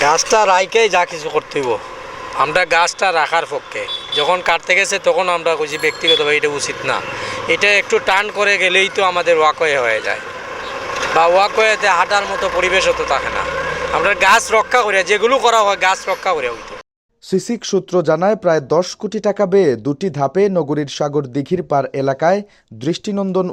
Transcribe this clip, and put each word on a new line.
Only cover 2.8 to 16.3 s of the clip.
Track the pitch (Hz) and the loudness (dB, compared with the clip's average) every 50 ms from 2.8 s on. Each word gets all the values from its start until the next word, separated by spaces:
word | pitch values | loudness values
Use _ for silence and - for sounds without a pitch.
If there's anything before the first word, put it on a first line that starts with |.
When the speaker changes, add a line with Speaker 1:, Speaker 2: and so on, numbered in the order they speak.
| 175 170 - - 202 190 | 2 2 0 0 0 0
Speaker 1:
রাখার | 165 160 147 - 165 165 156 - | 2 0 0 0 0 -2 -2 -2
পক্ষে। | 147 127 - - - 107 101 - - - - - - | -6 -8 -8 -8 -10 -10 -8 -8 -8 -10 -8 -6 -2
যখন | 147 147 170 185 180 175 | 2 4 4 4 4 2
কাটতে | 175 170 165 - - 180 | 0 0 0 0 0 2
গেছে | 190 196 - 196 190 | 2 2 0 -2 0
তখন | - 175 151 175 185 180 | 0 2 2 2 2 0
আমরা | 175 170 160 165 170 | 0 0 0 0 0
কইছি | 147 156 143 151 151 | 0 -2 -4 -4 -2
ব্যক্তিগতভাবে | 156 151 - - 180 170 - 156 147 147 151 | -2 -2 -2 0 0 2 2 2 2 2 2
এটা | 147 151 147 | 2 2 0
উচিত | 143 139 - 156 135 - 139 | -2 -2 -4 -6 -8 -6 -4
না, | 131 117 92 - - - - - - - - - - | -4 -2 -2 -4 -6 -10 -10 -8 -8 -8 -6 -2 -2
এটা | 165 165 202 208 | 0 2 2 2
একটু | 202 196 185 - 220 208 | 2 2 2 0 -2 0
টার্ন | 214 214 190 196 208 208 | 2 2 2 2 0 -2
করে | 175 196 208 202 202 175 | -4 -2 0 0 2 2
গেলেই | 185 180 180 190 196 190 - | 2 2 2 2 0 0 0
তো | 202 196 | 0 0
আমাদের | 185 180 175 165 170 170 156 | 0 0 0 2 2 4 4
ওয়াকওয়ে | 156 151 147 - 165 151 139 135 | 4 2 2 2 0 0 0 0
হয়ে | 120 113 110 107 | 0 0 0 0
যায়, | - 101 104 - - - - - - - - - - - - - - - - - - - - | -2 -4 -6 -6 -8 -12 -14 -14 -14 -12 -12 -12 -12 -10 -10 -10 -10 -8 -6 -6 -6 0 2
বা | 160 170 | 2 4
ওয়াকওয়েতে | 175 180 190 202 214 - 220 220 220 208 202 202 196 | 4 4 4 2 2 2 2 2 2 2 2 2 2
হাঁটার | 180 170 - - 208 202 202 196 | 2 2 2 2 0 0 0 -2
মতো | 196 180 196 180 170 | -4 -4 -4 -2 -2
পরিবেশও | 175 175 185 185 190 170 175 170 165 | 0 0 2 2 2 2 2 0 0
তো | 151 | -2
থাকে | - 139 123 120 117 110 | -2 -2 -2 -2 -4 -4
না। | 101 - - - - - - - - - - | -4 -6 -6 -6 -6 -6 -6 -6 -6 -4 -4
আমরা | - 156 165 196 202 | -2 0 0 0 0
গাছ | 180 196 190 214 226 - - | 2 4 4 4 4 4 2
রক্ষা | 220 220 - - - 247 | 0 0 2 2 2 2
করি, | 220 214 196 190 | 2 2 0 0
যেগুলো | 175 175 214 190 214 240 269 240 | 2 0 0 0 2 2 2 2
করা | 214 233 226 226 | 4 4 4 4
হয় | 208 202 196 | 4 2 2
গাছ | 165 185 185 190 - - 196 | 2 0 0 0 0 -2 -6
রক্ষা | 180 - - 190 | -6 -4 -2 -2